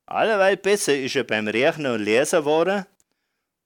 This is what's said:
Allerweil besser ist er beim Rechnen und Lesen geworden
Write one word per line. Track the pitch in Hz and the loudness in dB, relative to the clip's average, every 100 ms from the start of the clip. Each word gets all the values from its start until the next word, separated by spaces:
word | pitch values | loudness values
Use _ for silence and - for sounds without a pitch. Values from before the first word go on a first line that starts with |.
| - | -8
Allerweil | 104 190 214 190 196 | -2 0 2 2 0
besser | 190 202 - 139 | 0 0 0 -2
ist | 127 135 | 0 -2
er | |
beim | 113 110 107 | -2 -2 -2
Rechnen | 110 147 156 139 | 0 0 0 -4
und | 113 | -2
Lesen | 104 113 147 175 | 2 2 2 0
geworden | 147 156 170 202 185 _ _ _ _ _ _ _ | 0 0 0 -2 -6 _ _ _ _ _ _ _